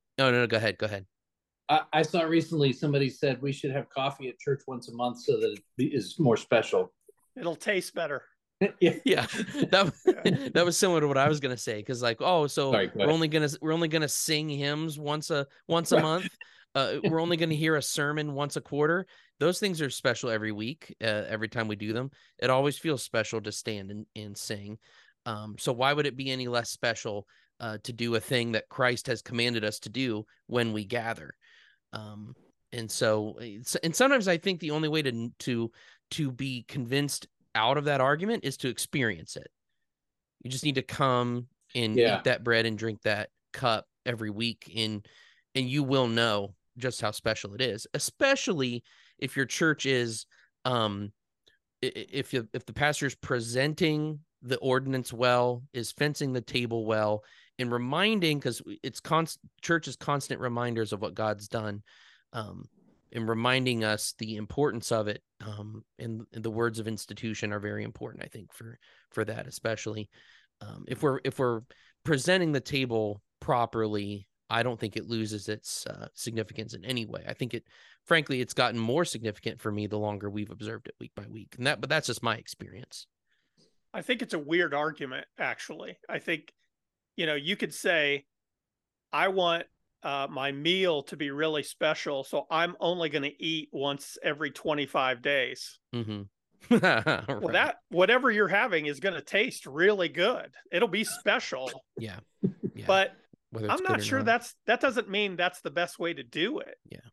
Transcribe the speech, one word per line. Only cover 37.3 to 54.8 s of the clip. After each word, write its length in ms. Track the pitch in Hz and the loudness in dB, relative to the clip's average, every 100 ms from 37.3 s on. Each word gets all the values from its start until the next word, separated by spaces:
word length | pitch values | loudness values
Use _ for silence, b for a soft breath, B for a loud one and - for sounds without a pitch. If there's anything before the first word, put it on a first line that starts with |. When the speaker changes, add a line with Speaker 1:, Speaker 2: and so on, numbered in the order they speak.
| _ _ 110 | _ _ 2
Speaker 1:
out 200 | 117 143 | 4 4
of 80 | 147 | 2
that 140 | 139 | 4
argument 440 | 131 151 202 233 | 4 4 0 -2
is 120 | 139 - | -4 -4
to 100 | 131 | -4
experience 640 | 110 - 151 117 85 - - | -4 -2 0 0 -2 -8 -14
it. 120 | - _ _ _ _ _ _ _ _ _ | -14 _ _ _ _ _ _ _ _ _
You 80 | 123 | -8
just 140 | 131 | -4
need 120 | 151 131 | 0 0
to 60 | |
come 640 | - - 139 123 123 120 123 _ _ | -2 2 4 4 2 -2 -6 _ _
and 220 | 123 113 120 | -2 2 4
Speaker 2:
Yeah. 220 | 117 98 | 4 4
Speaker 1:
eat 60 | |
that 200 | 127 - | 2 0
bread 200 | 117 113 | 2 2
and 140 | 113 107 | 2 0
drink 240 | 113 101 | -4 -2
that 280 | 107 104 - _ _ | -2 -2 -4 _ _
cup 340 | - 131 107 - _ 127 | -2 0 0 -2 _ -6
every 240 | 117 110 | -4 -4
week, 400 | 101 117 110 - 113 | -4 -4 -6 -8 -4
and, 280 | 110 104 - b b b b 135 | -4 -4 -10 b b b b -4
and 120 | 127 | 0
you 140 | 143 | 0
will 240 | 131 135 120 | 2 2 2
know 480 | 117 117 104 101 - _ 123 | 4 2 2 -2 -10 _ -6
just 220 | 127 - | -6 -2
how 100 | 107 | -4
special 440 | - 113 110 101 | -2 -2 -2 -4
it 60 | 101 | -4
is, 280 | 127 104 - | -2 -2 -6
especially 920 | 143 - - 277 269 - 165 127 120 - b b b | -4 -4 2 2 2 0 0 0 -4 -10 b b b
if 180 | 135 139 | -4 -2
your 100 | 127 | -2
church 380 | - 165 151 | 2 2 4
is, 420 | 135 127 117 110 - b b _ | 2 2 2 -4 -10 b b _
um, 460 | 131 120 107 101 104 - _ _ _ b _ _ | 0 2 2 0 -8 -12 _ _ _ b _ _
i-, 40 | 131 | -4
i-, 180 | - - | -4 -6
if 200 | 139 - | -6 -2
you, 160 | 131 113 | -2 -4
if 120 | 127 - | -8 -8
the 60 | |
pastor's 440 | 117 147 151 139 - | 0 0 2 -2 -4
presenting 1040 | - 123 113 123 147 151 160 151 151 151 - _ | -2 -2 0 0 0 2 2 2 -2 -6 -12 _
the 140 | 123 127 | -4 -2
ordinance 540 | 131 127 | 2 2